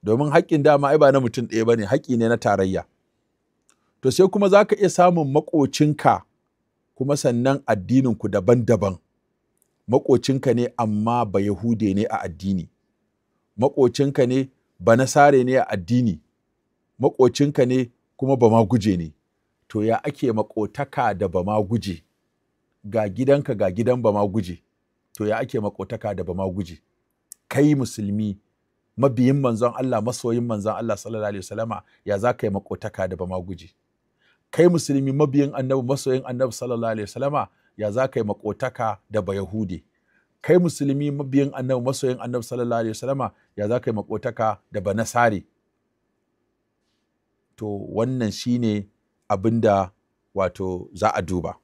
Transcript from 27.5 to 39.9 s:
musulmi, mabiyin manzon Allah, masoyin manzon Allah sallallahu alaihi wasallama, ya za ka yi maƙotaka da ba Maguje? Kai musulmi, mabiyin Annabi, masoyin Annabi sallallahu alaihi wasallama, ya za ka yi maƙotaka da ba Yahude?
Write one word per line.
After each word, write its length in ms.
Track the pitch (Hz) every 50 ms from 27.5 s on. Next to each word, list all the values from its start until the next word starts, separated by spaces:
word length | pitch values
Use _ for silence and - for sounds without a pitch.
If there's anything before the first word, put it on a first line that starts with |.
| - 131 147 151 151
musulmi, 640 | 139 127 113 - - 104 101 104 104 107 107 98 - _ _ _ _ _ _ _ _ _ _ _ -
mabiyin 420 | 113 - 113 113 127 127 135 143
manzon 320 | 135 123 117 104 120 123 113
Allah, 260 | 120 131 131 123 110
masoyin 420 | 107 123 120 - - 120 117 120 120
manzon 300 | 120 113 104 98 110 104
Allah 200 | 90 117 113 107 98
sallallahu 300 | - 110 113 110 104 104
alaihi 120 | 101 98 90
wasallama, 400 | - 104 107 113 117 110 87 - _ _ _ _
ya 120 | 104 101 98
za 160 | 101 123 127
ka 140 | - - 107
yi 60 | 98
maƙotaka 540 | 98 - - 101 - - 107 - - 95 92
da 60 | 90
ba 100 | 82 90 90
Maguje? 440 | 92 92 87 90 95 82 87 87 _ _ _ _ _ _ _ _ _ _ _ _ _ _ _ _
Kai 160 | - - 165 175
musulmi, 440 | 175 160 - - 143 139 139 135
mabiyin 400 | 131 139 151 143 127 143 143 143 143
Annabi, 320 | 139 131 127 135 135 123 123
masoyin 360 | 143 135 - 139 131 131 135
Annabi 260 | 131 127 123 131 127 110
sallallahu 380 | - 127 123 123 117 117 113
alaihi 140 | 110 110 104 98
wasallama, 400 | - 120 131 143 147 139 107 - _ _ _ _ _ -
ya 140 | 104 104
za 160 | 101 120 131 131
ka 120 | - 131
yi 60 | 113
maƙotaka 720 | 104 101 - - 107 101 - - 127 - - 120 110 104 - _ _
da 100 | 104 107
ba 140 | 98 87 98
Yahude? 480 | 98 98 87 92 110 110 90 92 82 _ _